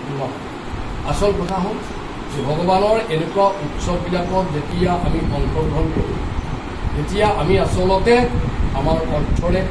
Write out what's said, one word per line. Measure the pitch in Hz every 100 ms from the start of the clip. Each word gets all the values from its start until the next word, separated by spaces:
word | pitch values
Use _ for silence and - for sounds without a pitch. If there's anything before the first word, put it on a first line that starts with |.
নহয়। | - 139 131 - - - - - - - -
আচল | - 202 180
কথা | 175 190
হ'ল | 196 - - - - - -
যে | 139
ভগৱানৰ | 131 156 175 190 208 220 185
এনেকুৱা | 156 170 190 196 190 -
উৎসৱবিলাকত | - - 175 170 175 170 185 175
যেতিয়া | 151 143 175 180
আমি | 175 - 165 165 143
অংশগ্ৰহণ | 139 156 156 151 160 151
কৰোঁ, | 139 - - - - - - - - 139
তেতিয়া | 147 190 208
আমি | 202 160 190
আচলতে | 165 - 185 190 226 240 247 - - - -
আমাৰ | - 147 160 - 151
অৰ্থৰে | - - 170 180 -